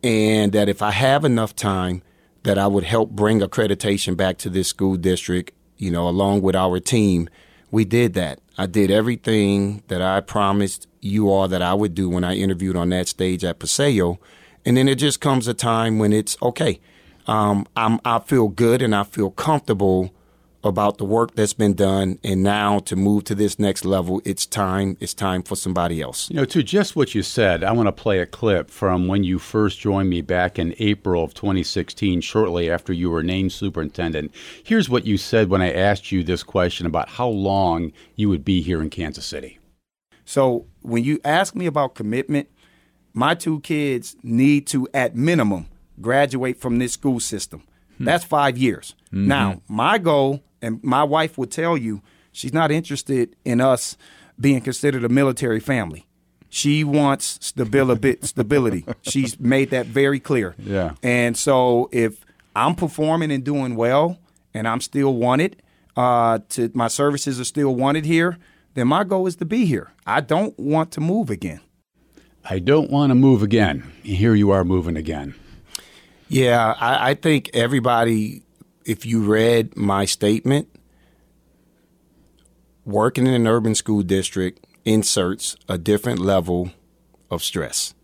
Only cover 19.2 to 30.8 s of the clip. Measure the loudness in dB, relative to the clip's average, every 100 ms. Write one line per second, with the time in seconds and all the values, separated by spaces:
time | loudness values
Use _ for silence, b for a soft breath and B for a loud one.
19.2 | -4 -2 -2 -2 0 0 2 2 0 _
20.2 | b b b b -2 0 0 -2 -2 0
21.2 | 0 0 -2 2 0 4 2 2 0 -4
22.2 | -2 0 2 2 2 0 -2 0 2 0
23.2 | -2 -2 -2 0 -2 -2 0 0 0 -4
24.2 | -4 -6 -6 -4 -2 -2 -2 -4 -10 -6
25.2 | -4 -4 -4 -8 -4 -2 -2 -4 -8 -10
26.2 | -8 -4 -2 -2 0 0 0 -2 -2 -2
27.2 | -4 0 2 2 0 2 0 0 -2 0
28.2 | -2 -2 0 0 -2 -4 0 0 0 0
29.2 | 0 -2 -2 -2 -2 -2 -2 0 0 -2
30.2 | -2 0 0 -2 -6 -2